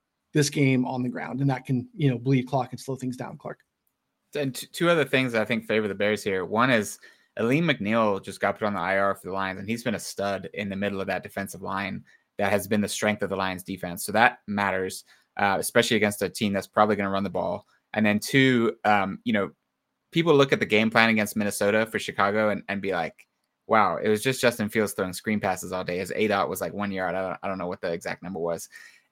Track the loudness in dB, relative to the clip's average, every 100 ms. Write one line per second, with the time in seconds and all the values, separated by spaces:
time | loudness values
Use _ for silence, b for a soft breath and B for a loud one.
0 | _ _ _ 0 2 2 4 4 0 -4
1 | -4 -6 -8 -2 0 -2 -2 -2 -2 0
2 | 0 2 2 0 2 -2 -4 -8 -10 -8
3 | -8 -8 -12 -12 -14 -16 _ _ _ _
4 | _ _ _ -4 -4 -6 -10 0 2 4
5 | 4 2 2 0 0 -2 0 0 0 0
6 | 0 0 -2 -4 0 2 4 2 0 -8
7 | b b b -2 0 2 2 0 0 2
8 | 2 0 -6 -2 -2 0 -2 -2 0 2
9 | 0 -2 -6 -4 -4 -6 -6 -4 -4 -6
10 | -6 -4 -4 -4 -6 -8 -6 -4 -4 -2
11 | -4 -4 -6 -8 -8 -10 -6 -6 -6 -8
12 | b b b -4 0 0 0 0 0 0
13 | -2 0 -2 -2 -2 -4 -8 -8 -8 -8
14 | -2 4 4 2 -4 0 0 0 -4 -8
15 | b b b -2 0 0 2 2 4 2
16 | 2 0 -4 -2 -2 -2 0 4 4 4
17 | 0 -2 -2 -2 -4 -4 -10 _ _ 0
18 | 2 2 2 4 6 4 2 2 2 4
19 | 2 -4 -2 0 0 -6 _ _ _ _
20 | _ 0 6 6 6 2 4 4 4 4
21 | 6 4 0 -2 -2 0 2 2 0 -2
22 | -4 0 0 2 0 -2 -4 -6 -2 -2
23 | -4 -8 _ _ _ _ 2 4 4 2
24 | 0 0 0 2 0 2 0 0 0 -2
25 | -4 -4 -4 -2 -2 -4 -6 -6 -4 -4
26 | -4 0 2 2 0 -2 -6 -4 -4 -2
27 | -2 -2 -4 -6 -6 -6 -6 -6 -6 -4
28 | -6 -8 -8 -4 -4 -4 -8 B B B
29 | B